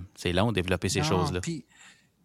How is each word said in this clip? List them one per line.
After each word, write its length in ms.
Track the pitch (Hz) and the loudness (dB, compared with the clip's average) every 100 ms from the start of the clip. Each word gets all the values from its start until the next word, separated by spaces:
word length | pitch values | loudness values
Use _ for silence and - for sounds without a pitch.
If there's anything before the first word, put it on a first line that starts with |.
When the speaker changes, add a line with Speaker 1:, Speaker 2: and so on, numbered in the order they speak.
| 90 - | -10 -6
Speaker 1:
c'est 160 | 90 | -2
long 160 | 87 113 | 2 2
de 40 | 95 | 2
développer 340 | 87 92 98 | 0 0 0
ces 100 | 98 | 0
Speaker 2:
Non, 60 | 151 | 2
Speaker 1:
choses-là. 340 | 92 85 87 | 2 2 -2
Speaker 2:
puis, 240 | 170 160 - - - - _ _ | -4 -8 -10 -20 -20 -20 _ _